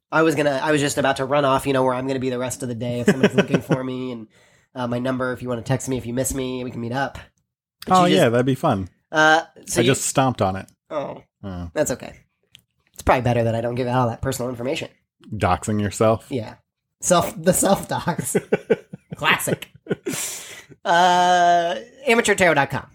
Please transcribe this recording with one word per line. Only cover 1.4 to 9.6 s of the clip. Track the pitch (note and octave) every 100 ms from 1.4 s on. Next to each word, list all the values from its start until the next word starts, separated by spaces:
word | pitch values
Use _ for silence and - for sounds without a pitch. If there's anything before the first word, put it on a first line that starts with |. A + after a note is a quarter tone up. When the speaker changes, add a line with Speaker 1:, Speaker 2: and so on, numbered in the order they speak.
| C#3
Speaker 1:
off, | C3 C#3
you |
know, | C3+
where | C3
I'm | B2 C3
gonna | C3+
be | B2+
the | B2
rest | B2+ -
of | B2+
the |
day | A#2 A#2+ A#2+
if | A#2+
someone's | C3+ - -
looking | - C3+
for | - C3+
Speaker 2:
<laughs> |
Speaker 1:
me | C3 B2+ B2+
and, | A#2+ G#2+ _ _ _ _
uh, | C3 A#2+
my | B2
number | B2+ B2+ B2+
if | B2
you | B2
wanna | A#2
text | A2+ C3 -
me, | B2+
if | A2
you | A#2+
miss | C3
me, | C#3 C3 B2+
we | B2
can | A#2
meet | A#2
up. | B2+ C3 - - _ _ _ _ _ -
But | F#3
Speaker 2:
Oh, | F3+
Speaker 1:
you | F#3
just |
Speaker 2:
yeah, | C3
that'd | A#2+ C3
be | B2+
fun. | D#3+ G2+ F#2+ _ -
Speaker 1:
Uh, | D#3 D#3 D#3+ D#3+ -